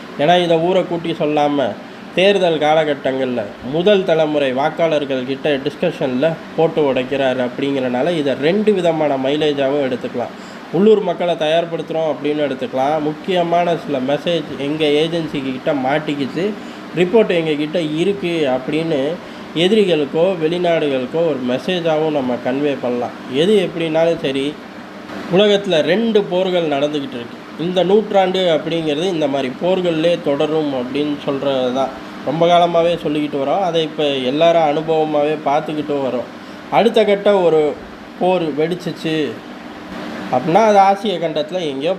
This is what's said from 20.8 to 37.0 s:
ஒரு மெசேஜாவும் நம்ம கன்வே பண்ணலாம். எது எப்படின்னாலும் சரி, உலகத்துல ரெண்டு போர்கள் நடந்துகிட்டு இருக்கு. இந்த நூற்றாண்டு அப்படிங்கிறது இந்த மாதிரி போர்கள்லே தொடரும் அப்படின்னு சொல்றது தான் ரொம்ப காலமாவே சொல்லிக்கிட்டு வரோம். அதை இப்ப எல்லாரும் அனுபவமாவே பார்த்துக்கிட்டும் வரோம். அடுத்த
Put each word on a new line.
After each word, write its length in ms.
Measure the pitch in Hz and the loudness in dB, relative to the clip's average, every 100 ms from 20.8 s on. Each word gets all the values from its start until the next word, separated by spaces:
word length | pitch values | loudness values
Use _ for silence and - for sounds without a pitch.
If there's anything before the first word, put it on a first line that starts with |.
| 151 131 123 160 170 | 2 -2 -2 0 0
ஒரு 140 | 135 123 | 0 -2
மெசேஜாவும் 640 | 127 - 180 165 156 156 | -2 -2 -2 0 0 2
நம்ம 260 | 147 127 117 127 | 0 -2 -2 -2
கன்வே 300 | 135 147 131 | 0 0 -2
பண்ணலாம். 340 | 127 120 117 - - | -2 -4 -4 -8 -6
எது 200 | 127 175 214 | 0 4 4
எப்படின்னாலும் 640 | 170 165 165 156 165 165 | 2 -2 -2 2 2 2
சரி, 320 | 147 135 143 147 - - - - - - - | -2 -2 -4 -6 -14 -18 -16 -16 -14 -12 0
உலகத்துல 480 | 175 208 196 196 165 | 4 4 4 2 2
ரெண்டு 420 | 143 190 233 208 | 2 2 2 2
போர்கள் 460 | 170 180 190 180 165 | 2 0 0 0 0
நடந்துகிட்டு 500 | 139 147 151 135 123 | 0 0 -2 -6 -8
இருக்கு. 200 | 113 - - - | -12 -14 -16 -6
இந்த 220 | 165 180 | -2 0
நூற்றாண்டு 580 | 175 208 208 202 185 185 180 151 | 4 4 4 2 2 2 2 2
அப்படிங்கிறது 460 | 160 165 156 147 | 0 -2 -2 0
இந்த 260 | 185 170 147 | 0 0 0
மாதிரி 240 | 139 131 - | 0 -2 -2
போர்கள்லே 560 | 175 185 175 160 170 170 | 0 2 2 2 2 2
தொடரும் 480 | 151 143 151 160 151 | 0 0 2 0 0
அப்படின்னு 400 | 131 123 139 147 143 | -2 -4 -2 -2 -2
சொல்றது 500 | - 139 139 135 127 | -4 -2 0 0 0
தான் 140 | 127 131 - - - - | 0 -2 -4 -14 -10 -4
ரொம்ப 200 | 156 170 | 2 4
காலமாவே 480 | 175 170 170 170 | 6 4 4 2
சொல்லிக்கிட்டு 440 | 165 165 151 147 147 | 0 -2 -2 -2 -2
வரோம். 160 | 135 175 | 0 0
அதை 220 | 185 165 | 0 0
இப்ப 220 | 156 156 | -2 0
எல்லாரும் 640 | 151 139 127 143 170 170 151 | 0 0 -2 2 4 4 2
அனுபவமாவே 640 | 151 156 160 156 151 147 151 147 | 0 0 0 2 2 0 0 0
பார்த்துக்கிட்டும் 600 | 147 156 151 147 143 131 | 0 -2 -6 -4 -2 -2
வரோம். 220 | 120 113 - - - - | -4 -6 -10 -18 -16 0
அடுத்த 340 | 156 214 226 | 4 4 4